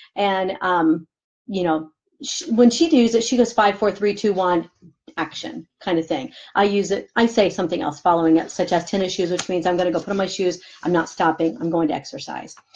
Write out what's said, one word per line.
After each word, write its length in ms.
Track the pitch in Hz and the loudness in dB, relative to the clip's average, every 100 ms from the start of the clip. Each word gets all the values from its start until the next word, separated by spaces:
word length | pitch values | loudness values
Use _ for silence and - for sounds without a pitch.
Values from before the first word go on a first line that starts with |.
| - - | -14 -2
And, 420 | 202 190 185 190 | 0 0 -2 -4
um, 460 | 185 180 160 165 - _ _ _ - | -2 2 2 0 -4 _ _ _ -8
you 160 | 190 | -2
know, 260 | 175 156 156 _ _ - | 0 -2 -4 _ _ -16
sh-, 260 | - - - | -10 -8 -2
when 200 | 226 240 | 4 4
she 200 | - 330 | 6 4
does 260 | 269 233 226 | 4 4 2
it, 80 | |
she 140 | - 247 | 0 2
goes, 140 | 233 | 2
"Five, 280 | - 202 202 | 4 2 2
four, 120 | 208 | -2
three, 220 | 202 208 | 0 -2
two, 200 | 202 214 | 0 0
one, 360 | 185 180 170 165 _ 170 _ - - | 0 2 0 -2 _ -20 _ -16 -10
action," 500 | 156 - - 165 - _ | -8 -10 -12 -14 -16 _
kind 180 | 196 165 | -2 -2
of 80 | 160 | 0
thing. 260 | 147 127 - - | -4 -6 -14 -6
I 120 | 196 208 | 0 2
use 260 | 202 180 | 2 0
it, 180 | 202 - 233 | -4 -4 0
I 100 | 233 | 2
say 240 | 233 185 | 4 2
something 320 | 185 170 175 | 0 -4 -2
else 180 | 165 143 | -4 -2
following 380 | 180 170 165 160 | 2 4 4 4
it, 140 | - | 2
such 200 | - 175 | -4 0
as, 140 | 175 170 | -2 0
"Tennis 280 | 196 185 | -2 -2
shoes," 180 | - 175 | -2 -2
which 180 | 175 - | -2 -4
means 160 | 180 180 | -2 0
I'm 100 | 175 | 0
gonna 160 | 180 | 0
go 80 | 170 | -2
put 100 | - | -2
on 80 | 196 | -4
my 100 | 185 | -4
shoes. 340 | - 180 175 - - | -2 -2 -4 -12 -8
I'm 80 | - | 0
not 180 | 175 165 | 0 0
stopping. 480 | - 165 160 165 160 | 0 0 2 -2 -2
I'm 120 | 165 | -2
going 160 | 170 156 | 0 0
to 80 | - | -2
exercise. 600 | - - - - - - _ | -8 -14 -12 -12 -14 -20 _